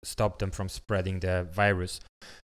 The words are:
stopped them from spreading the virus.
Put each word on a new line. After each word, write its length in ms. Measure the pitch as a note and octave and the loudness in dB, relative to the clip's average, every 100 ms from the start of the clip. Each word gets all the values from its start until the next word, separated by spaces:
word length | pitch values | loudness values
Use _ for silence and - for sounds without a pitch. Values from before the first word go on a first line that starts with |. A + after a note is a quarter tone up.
stopped 340 | - - G#2+ - | -8 0 0 0
them 140 | F#2+ | -4
from 180 | - F#2+ | -4 -6
spreading 500 | - - G2+ F#2 F#2 | -6 -2 0 0 0
the 280 | F#2 F2+ F2 | 0 0 0
virus. 480 | F2+ G2+ F#2 F#2 - - _ - - _ | 4 4 4 -2 -8 -16 _ -20 -20 _